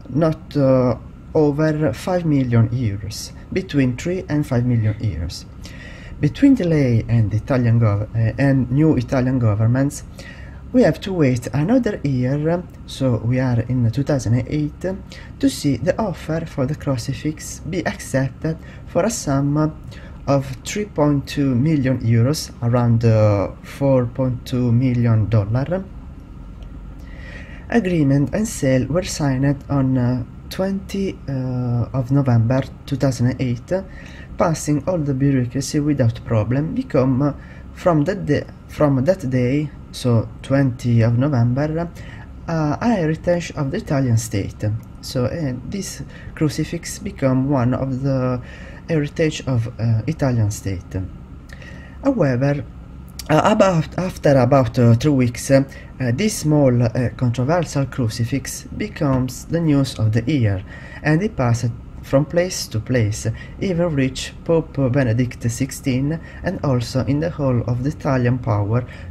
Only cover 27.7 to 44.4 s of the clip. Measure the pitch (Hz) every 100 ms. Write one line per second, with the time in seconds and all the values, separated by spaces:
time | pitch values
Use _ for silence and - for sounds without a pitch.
27.7 | 240 185 170 139 139 143 190 220 - 135
28.7 | 131 123 160 185 - 143 131 139 143 -
29.7 | 139 131 131 123 127 120 - - - 190
30.7 | 196 - 196 190 - - 131 127 127 123
31.7 | 120 117 135 120 139 135 117 113 131 -
32.7 | - - 139 139 131 120 - 127 120 -
33.7 | 185 196 - - - - - 196 160 -
34.7 | 147 - 180 143 131 139 135 120 135 135
35.7 | 156 143 139 117 - - 110 104 131 160
36.7 | 240 262 147 131 127 143 139 - - -
37.7 | - 185 156 143 196 156 139 - - -
38.7 | - 147 135 135 190 - 127 123 143 151
39.7 | - - - 123 113 - - - 196 135
40.7 | 120 120 117 113 120 143 131 120 127 151
41.7 | 156 170 - - - - - - 165 151
42.7 | - 233 214 156 160 - 175 170 - 135
43.7 | 131 - 139 135 113 - 101